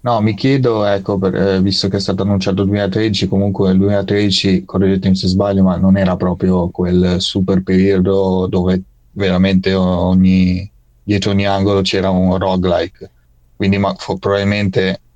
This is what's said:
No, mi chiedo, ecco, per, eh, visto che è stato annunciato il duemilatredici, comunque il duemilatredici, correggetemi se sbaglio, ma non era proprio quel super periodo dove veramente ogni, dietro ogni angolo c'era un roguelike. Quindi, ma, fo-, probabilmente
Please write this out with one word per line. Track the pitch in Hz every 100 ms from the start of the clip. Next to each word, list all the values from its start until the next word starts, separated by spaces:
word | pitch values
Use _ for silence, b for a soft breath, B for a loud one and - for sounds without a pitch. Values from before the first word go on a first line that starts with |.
No, | 127 117
mi | 107
chiedo, | 104 131 135 127 110
ecco, | 104 101 98 101
per, | 95
eh, | 92 98 95
visto | 98 98 101
che | 98
è |
stato | 98 95
annunciato | 98 101 95 95
il | 95
duemilatredici, | 104 101 104 110 101 92
comunque | 98 101 98 95
il | 95
duemilatredici, | 98 101 95 101 104 92 98 92
correggetemi | - 95 98 95 98
se | 92 90
sbaglio, | 95 101 98
ma | 95 87
non | 95 98
era | 92 90
proprio | 92 90 92 92 87
quel | - 90 90 90 90
super | - 101 95 95
periodo | 92 92 98 98 95 98 95 92 92
dove | 95 90 92 95 _ _
veramente | - 98 92 95 95 95
ogni, | 95 92 90 87 92 92 92 92 90 92 _ _ _
dietro | - 101 104
ogni | 101 101
angolo | 98 98 98
c'era | 95 98 92
un | 92 92 92
roguelike. | 95 92 90 85 85 - 90 _ _ _ _ _
Quindi, | 98 98
ma, | 98
fo-, | 95 - 95
probabilmente | 101 101 101 101 101 95 95 92 _